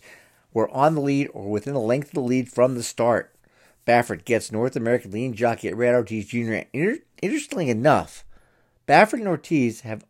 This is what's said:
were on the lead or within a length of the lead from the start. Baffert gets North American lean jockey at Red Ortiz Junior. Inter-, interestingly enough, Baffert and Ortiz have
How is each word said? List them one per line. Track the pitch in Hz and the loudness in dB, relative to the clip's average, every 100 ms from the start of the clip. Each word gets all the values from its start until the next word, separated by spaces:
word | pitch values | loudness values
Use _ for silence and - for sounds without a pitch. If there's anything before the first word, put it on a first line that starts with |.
| - - _ _ _ | -16 -20 _ _ _
were | 113 110 | -2 -2
on | 131 147 | 2 2
the | 160 | 2
lead | 143 139 143 | 0 0 -2
or | - 98 | -6 -4
within | 104 120 | -4 -2
a | 139 | -4
length | 110 131 143 | 0 -2 -2
of | |
the | - | -4
lead | 123 127 123 | 0 0 0
from | - 127 123 | 2 2 2
the | |
start. | 113 - 117 110 - _ _ _ _ _ - | -6 -2 2 2 -2 _ _ _ _ _ 2
Baffert | 120 120 95 | 4 2 -4
gets | - 113 - | -2 -2 -2
North | 107 123 135 | -4 -2 -2
American | 113 123 104 | 0 0 -2
lean | 104 131 | -6 -6
jockey | 107 117 113 104 | -2 -2 0 -4
at | 98 | 0
Red | 120 123 | 2 2
Ortiz | 110 110 101 | 0 -6 -6
Junior. | 120 113 107 - | -4 -2 -4 -6
Inter-, | 127 180 311 _ - | -4 -2 -4 _ -8
interestingly | 190 294 - 262 151 | -4 -4 -6 -4 -2
enough, | 110 135 117 82 - - - _ _ _ _ - | 2 4 2 0 -12 -20 -20 _ _ _ _ 2
Baffert | 147 214 269 | 4 6 2
and | 208 | -2
Ortiz | 165 - 156 120 110 | -4 0 2 2 -2
have | 120 110 - | -10 -12 -6